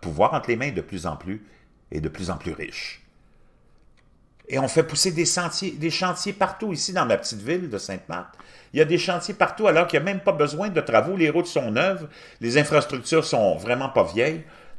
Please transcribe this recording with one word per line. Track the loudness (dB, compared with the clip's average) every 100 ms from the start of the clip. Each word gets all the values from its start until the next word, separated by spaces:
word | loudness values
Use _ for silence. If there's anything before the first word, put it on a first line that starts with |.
pouvoir | -8 2 2
entre | 2 0
les | -2
mains, | -2
de | -6
plus | -8 -8 -8
en | -8
plus, | -8 -10 -12 _ _ _ _
et | -6
de | -6
plus | -6 -8
en | -6
plus | -8
riches. | -8 -10 -10 -12 -14 _ _ _ _ _ _ _ _ _ _ _ _ _ _ -6
Et | -2
on | 0
fait | 2
pousser | 0 0 -2
des | 0 0
sentiers, | 0 -2 -4 -6
des | -4 -4
chantiers | -2 -2 -2 -6
partout | -2 -2 -2 -6
ici | -4 -4
dans | -2 2
ma | 2
petite | 0 -8
ville | -4 -2 -2
de | -8
Sainte-Marthe. | -8 -10 -8 -10 -10 -18 -20 -20 -6
Il | 2
y |
a | 4
des | 4
chantiers | 2 -2 -4
partout | 0 0 4 4
alors | 6 4
qu'il | 2
n'y |
a | 0
même | 0
pas | 0
besoin | 2 2 0 -2
de | -2
travaux. | 4 4 4 2
Les | 2
routes | 2 0
sont | -2 0
neuves, | 0 0 -2 -8 -16 -20 -8
les | 0 2
infrastructures | 4 4 2 -4 0 2
sont | 2 2 2 2
vraiment | 0 -2 0
pas | 2
vieilles, | 2 2 0 -2 -10 -20 -18